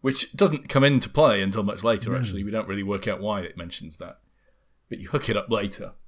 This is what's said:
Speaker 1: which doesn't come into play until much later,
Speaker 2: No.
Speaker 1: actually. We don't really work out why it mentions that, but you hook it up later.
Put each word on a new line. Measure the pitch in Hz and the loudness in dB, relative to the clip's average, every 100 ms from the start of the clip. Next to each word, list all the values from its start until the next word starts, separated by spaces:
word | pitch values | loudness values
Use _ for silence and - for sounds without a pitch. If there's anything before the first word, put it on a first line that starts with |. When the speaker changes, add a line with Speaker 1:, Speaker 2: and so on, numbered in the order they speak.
Speaker 1:
which | 131 135 - | 0 -2 -4
doesn't | - 196 156 - | 2 2 2 0
come | 156 | 4
into | 139 135 - | 6 4 2
play | - 151 104 | 4 4 6
until | 98 104 | 2 0
much | 101 104 | -2 0
later, | 117 107 113 | 0 0 0
Speaker 2:
No. | 95 | -2
Speaker 1:
actually. | 113 95 | -2 -4
We | 101 | -4
don't | 107 104 | -4 -4
really | 98 | -4
work | 98 101 107 | -2 -2 -2
out | 92 | -4
why | 101 104 | -2 -4
it | 85 - | -6 -10
mentions | 85 - 82 78 | -12 -12 -14 -14
that, | 87 - _ _ _ _ _ _ _ | -18 -18 _ _ _ _ _ _ _
but | - | -12
you | 95 | -4
hook | 143 - | -4 0
it | 104 | -2
up | - | 0
later. | 110 101 - - - | 0 -2 -6 -14 -14